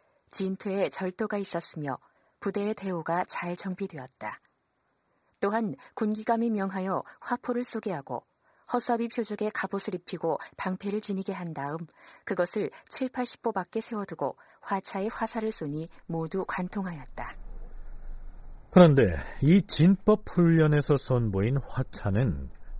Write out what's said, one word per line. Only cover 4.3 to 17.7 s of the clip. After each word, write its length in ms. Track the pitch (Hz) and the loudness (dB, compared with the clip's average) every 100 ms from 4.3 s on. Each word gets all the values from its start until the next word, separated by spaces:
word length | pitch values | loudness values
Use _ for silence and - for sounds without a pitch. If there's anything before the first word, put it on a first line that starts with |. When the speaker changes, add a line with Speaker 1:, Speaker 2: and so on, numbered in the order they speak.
| - _ _ _ _ _ _ _ _ _ _ | -12 _ _ _ _ _ _ _ _ _ _
Speaker 1:
또한 360 | 202 220 220 139 - | 0 0 -2 -4 -12
군기감이 560 | - 214 214 214 226 233 | -4 -2 0 0 2 2
명하여 540 | 214 196 190 190 170 - - | 0 -2 -2 -2 -2 -4 -12
화포를 440 | - 240 - 240 | -6 -4 -2 -2
쏘게 300 | 247 - 202 | -2 -6 -4
하고, 320 | 165 - 123 - _ _ _ - | -6 -6 -10 -10 _ _ _ -4
허수아비 360 | 247 - 233 233 | -2 0 0 0
표적의 420 | - 214 208 214 | -4 -6 -4 -4
갑옷을 420 | - 190 196 - | -2 -4 -4 -4
입히고 460 | 180 - 170 165 151 - - | -6 -8 -4 -2 -2 -6 -8
방패를 420 | 190 185 202 208 | -6 -4 -4 -4
지니게 320 | 208 190 190 | -4 -4 -4
한 220 | 180 175 | -6 -6
다음 240 | 143 143 160 165 _ - - | -6 -6 -6 -10 _ -20 -16
그것을 480 | - 185 175 214 175 - - | -4 0 0 0 -4 -6 -12
칠팔십 540 | - 262 - 247 - | -6 -4 -2 -4 -4
보밖에 380 | 233 208 175 220 | -4 -2 -4 -6
세워두고 540 | - 214 196 160 139 - - _ | -6 -6 -6 -4 -4 -4 -16 _
화차에 480 | - 196 - 196 202 | -4 -4 -2 -4 -4
화살을 420 | - 220 240 220 | -2 -4 -2 -4
쏘니 380 | 214 151 147 165 - - | -4 -4 -4 -8 -12 -6
모두 360 | 165 160 190 185 | -4 -2 -2 -2
관통하였다. 880 | - 180 214 185 160 135 - 120 - - - - | -4 -4 -4 -6 -8 -10 -10 -10 -10 -10 -10 -10